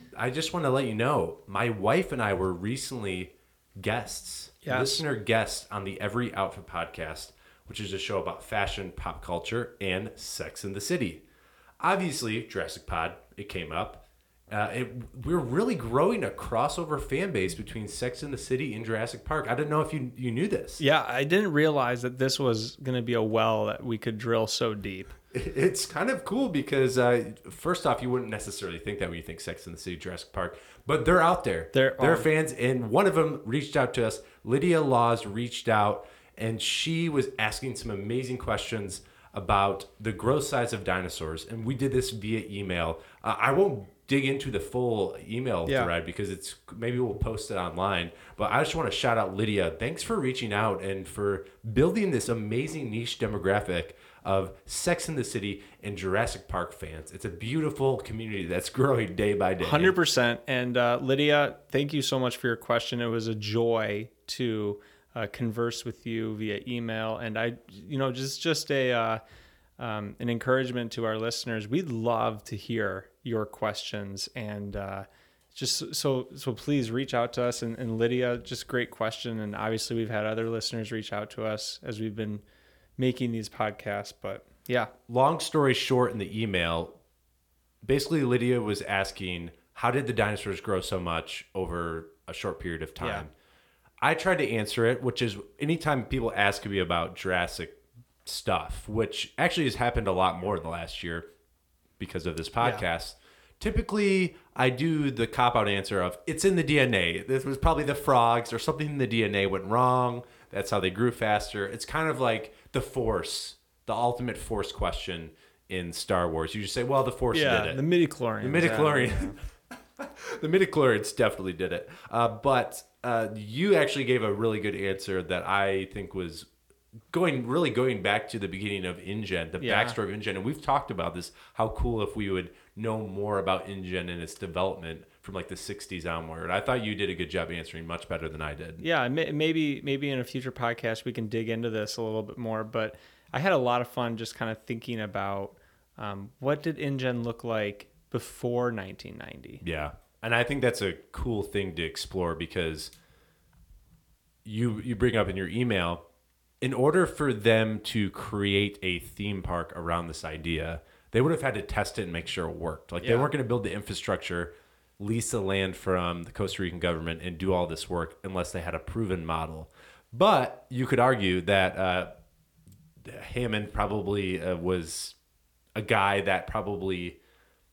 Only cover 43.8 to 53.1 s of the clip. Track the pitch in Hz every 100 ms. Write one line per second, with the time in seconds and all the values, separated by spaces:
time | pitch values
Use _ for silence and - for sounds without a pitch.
43.8 | 95 _ - 139 135 135 135 101 - 123
44.8 | 123 110 92 - - 113 131 92 107 135
45.8 | 110 85 82 - 98 95 - - - 92
46.8 | 117 123 123 101 117 107 - 101 87 82
47.8 | 98 90 85 - - - 104 117 156 160
48.8 | 123 - 131 113 95 95 110 98 85 -
49.8 | 123 170 - 220 131 127 117 104 110 92
50.8 | 98 98 92 - 101 95 - - 113 107
51.8 | 165 226 196 123 - 113 104 117 156 160
52.8 | 123 110 117